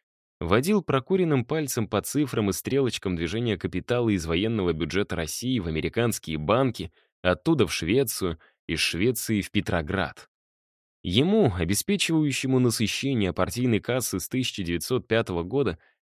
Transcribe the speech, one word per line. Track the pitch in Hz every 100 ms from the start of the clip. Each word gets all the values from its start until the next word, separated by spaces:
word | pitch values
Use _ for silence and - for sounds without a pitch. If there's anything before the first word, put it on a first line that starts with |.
| _ _ _ -
водил | 85 208 170 208
прокуренным | - 135 - 190 170 135
пальцем | 117 156 143 123 104
по | 101
цифрам | - 143 139 117 101
и |
стрелочкам | 92 - 135 127 - 98
движения | 85 82 110 120 95
капитала | 90 90 - 123 113
из | 98 78
военного | 85 110 110 87
бюджета | 78 80 90 -
России | 85 78 - 123 123
в | 85
американские | 80 80 113 120 - - 78
банки, | 76 120 131 - 76 _ _ _
оттуда | 90 90 160 156 90
в |
Швецию — | - 80 127 127 - 92 82 _ _ -
из | 82
Швеции | - 85 117 120 - 104
в | -
Петроград. | 104 - 87 76 95 80 - - _ _ _ _ _ _ _
Ему, | 90 98 170 220 147
обеспечивающему | 87 85 101 - 202 - 160 151 127 131 131
насыщение | 123 113 107 - 135 123 92
партийной | 85 90 120 127 107
кассы | - 127 - 98
с | -
тысяча | 131 123 -
девятьсот | 85 85 - 127 -
пятого | 113 107 87
года, | 90 131 117 82 _ _ _